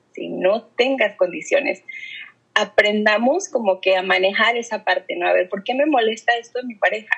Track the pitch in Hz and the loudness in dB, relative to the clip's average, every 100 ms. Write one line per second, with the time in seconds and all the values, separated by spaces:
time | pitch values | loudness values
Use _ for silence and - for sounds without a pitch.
0 | _ - 170 170 180 220 - - 247 269 | _ -12 -10 -2 0 0 -4 -8 -4 -2
1 | 214 - 180 165 - - - - - - | -2 0 -2 -2 -2 -2 -2 -6 -10 -18
2 | - - - _ _ 214 208 - 208 214 | -16 -16 -18 _ _ -2 0 2 2 2
3 | 214 214 240 330 392 254 214 185 185 190 | 2 4 2 2 0 -2 0 0 2 2
4 | 190 185 190 208 220 240 233 208 190 185 | 2 2 2 2 0 0 -4 -6 -2 -2
5 | - 175 175 180 180 196 - 254 302 277 | -2 -4 2 2 2 -4 -4 0 2 2
6 | 220 226 - 233 233 247 254 220 190 220 | 2 -2 -2 -2 -2 -10 -8 -2 -2 -2
7 | 214 | -6